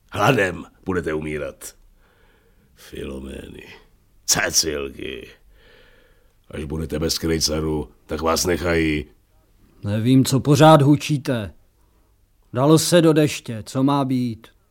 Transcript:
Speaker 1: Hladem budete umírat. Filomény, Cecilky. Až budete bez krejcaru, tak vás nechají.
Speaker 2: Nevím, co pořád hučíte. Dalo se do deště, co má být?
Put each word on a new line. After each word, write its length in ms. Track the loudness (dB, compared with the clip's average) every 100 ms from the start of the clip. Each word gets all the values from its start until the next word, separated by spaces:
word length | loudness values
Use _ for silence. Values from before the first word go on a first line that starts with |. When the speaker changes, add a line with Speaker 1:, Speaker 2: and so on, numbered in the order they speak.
| _
Speaker 1:
Hladem 560 | -2 0 2 0 -4 -14 _
budete 300 | -8 -6 -4
umírat. 600 | -6 -6 -8 -10 -12 -20 -20 _ _ _ _ _ _ _ _ _
Filomény, 920 | _ -20 -16 -14 -12 -14 -16 -16 -18 -20 -20 _ _ _ _ -4
Cecilky. 1040 | -2 0 -2 -2 -4 -6 -10 -12 -12 -16 -20 _ _ _ _ _ _ _ _ _ _ -16
Až 160 | -12
budete 340 | -8 -8 -6 -4
bez 200 | -4 -2
krejcaru, 720 | -2 -2 -2 -2 -2 -4 -6 _ -12
tak 140 | -4
vás 260 | -2 0 0
nechají. 580 | -2 0 0 0 -2 -6 _ _ _ _ _ _ _
Speaker 2:
Nevím, 400 | -6 -2 2 4
co 160 | 4 2
pořád 420 | 2 6 8 8
hučíte. 720 | 6 2 0 -4 -4 -6 -8 -12 _ _ _ _ _ _ _ _ _
Dalo 260 | 0 4 4
se 240 | 4 4
do 100 | 6
deště, 500 | 4 2 -2 -10 -12 -8
co 160 | -2
má 220 | 0 0
být? 420 | 0 -2 -4 -8 -16 _ _